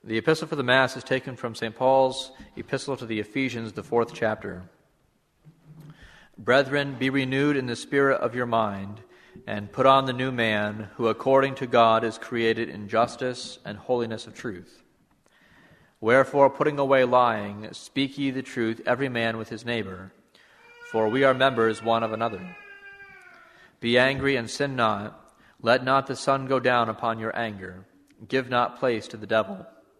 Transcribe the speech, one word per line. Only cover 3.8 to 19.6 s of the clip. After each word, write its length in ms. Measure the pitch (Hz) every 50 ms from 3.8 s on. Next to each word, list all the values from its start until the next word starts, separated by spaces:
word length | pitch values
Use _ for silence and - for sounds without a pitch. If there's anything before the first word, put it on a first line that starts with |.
| 98
fourth 320 | - 117 117 117 113 -
chapter. 480 | - 120 107 110 - - 98 90 90 95 - _ _ _ _ _ _ _ _ _ _ _ _ _ _ _ 151 165 _ _ - - - - - - _ - - - - - _ _ -
"Brethren, 560 | 101 117 123 139 139 127 139 143 143 143 135
be 140 | 117 131 135
renewed 440 | 131 139 131 127 131 135 143 147 147
in 120 | 139 127
the 80 | 123 117
spirit 440 | - - - 143 139 139 139 131 -
of 140 | - 120 117
your 140 | 123 123
mind, 540 | 120 113 113 110 104 101 98 98 98 104 110 - _ - - - - - - -
and 260 | - 107 104 104 98
put 140 | - - 131
on 200 | 135 135 135 135
the 60 | 131
new 200 | 123 123 127 131
man, 580 | 127 120 113 110 107 104 104 104 104 110 107 104 -
who 120 | - 117
according 460 | 113 110 120 - 131 131 135 135 139 135
to 140 | - 135
God 360 | 120 120 120 117 113 113 113 117
is 140 | 110 104
created 500 | - - - 127 120 113 113 110 113 117
in 220 | 82 - 104 104 98
justice 680 | 113 113 120 120 - - 135 127 123 120 - - - - _
and 140 | 98 107
holiness 480 | 104 - - 127 120 117 113 110 107 -
of 80 | 110 104
truth. 480 | - - 123 95 85 - - - _ _ _ _ _ _ _ _ _ _ _ _ _ _ _ _ _ _ _ - _ _ _ _ _
Wherefore, 480 | 107 110 123 135 131 - - 143 139 135
putting 300 | 139 - 147 151 147 139
away 240 | 139 135 139 131 131
lying, 680 | 120 123 127 123 120 113 107 104 101 101 104 107 - -
speak 440 | - - - _ 135 139 135 135
ye 140 | 147 143 135
the 100 | 127 131
truth 400 | 131 - - 131 113 110 113 117 -
every 200 | - 123 120 139
man 300 | 135 123 117 113 113 113
with 120 | 113 110 -
his 160 | 120 104